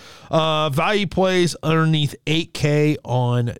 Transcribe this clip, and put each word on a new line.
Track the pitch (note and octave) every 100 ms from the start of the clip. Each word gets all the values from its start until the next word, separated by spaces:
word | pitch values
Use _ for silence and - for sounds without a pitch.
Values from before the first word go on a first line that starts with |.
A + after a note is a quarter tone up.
| - - -
uh, | D#3+ D#3+ D#3 D#3
value | C#3 E3+ G#3 G3
plays | - F#3 F3+ F3 -
underneath | D#3 D#3+ D#3+ D#3 C#3+ - -
eight | D#3 E3
K | - D3+ D3 D3+ D3+
on | - B2 B2 B2 A#2+